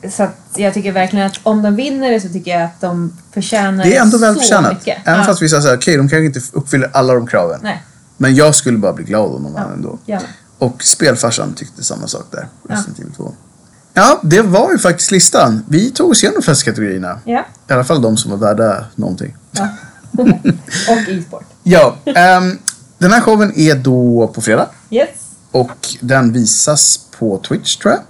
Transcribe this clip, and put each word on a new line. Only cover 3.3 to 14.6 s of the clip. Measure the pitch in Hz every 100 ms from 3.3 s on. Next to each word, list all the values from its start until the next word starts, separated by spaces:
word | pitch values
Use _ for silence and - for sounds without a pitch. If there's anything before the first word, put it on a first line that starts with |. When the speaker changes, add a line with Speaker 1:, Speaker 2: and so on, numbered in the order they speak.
Speaker 1:
förtjänar | - - 220 196 190
Speaker 2:
Det | 185 262
är |
ändå | 226 233
Speaker 1:
så | 220
Speaker 2:
väl | 208
förtjänat. | 240 214 127
Speaker 1:
mycket. | 185 - - -
Speaker 2:
Även | 170
Speaker 1:
Ja. | 202
Speaker 2:
fast | 180
vi | 156
sa | 156
så | 147
här, | 123
okej, | - 151
de | 139
kanske | 156 160
inte | 131 -
uppfyller | - 143 139 127
alla | 139 127
de | 127 117
kraven. | 110 87 82
Speaker 1:
Nej. | 214 175 - _ _ _
Speaker 2:
Men | 131 131
jag | 151 147
skulle | 127 117
bara | 98
bli | 82 82
glad | 104 98 65
om |
de | 71 76
Speaker 1:
Ja. |
Speaker 2:
vann | -
ändå. | - - - -
Speaker 1:
Ja. | 202 254 - _ _
Speaker 2:
Och | 123 -
spelfarsan | - - 156 127 120 - -
tyckte | - 156 -
samma | - 50 53
sak | - -
där. | - - - -
Speaker 1:
Ja. | -
Speaker 2:
Resident | 202 -
Evil | -
två. | - - - - _ _ _ _
Ja, | - 220 311
det | 165 180
var | 220 185